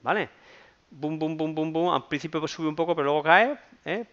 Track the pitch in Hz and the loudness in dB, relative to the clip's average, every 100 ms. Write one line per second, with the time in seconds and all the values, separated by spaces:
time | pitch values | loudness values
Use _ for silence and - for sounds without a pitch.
0 | 120 202 143 - - - - _ _ 143 | 0 0 -2 -8 -20 -20 -20 _ _ -8
1 | 151 156 156 160 160 156 160 160 175 139 | -6 -2 -4 -2 -4 -2 -2 0 2 0
2 | - 147 160 156 156 - 156 151 165 165 | -2 -6 -4 -4 -6 -4 -4 -2 -2 0
3 | 143 151 151 180 240 294 - - - 190 | 2 2 6 6 6 -2 -12 -16 -8 -8
4 | 226 | -8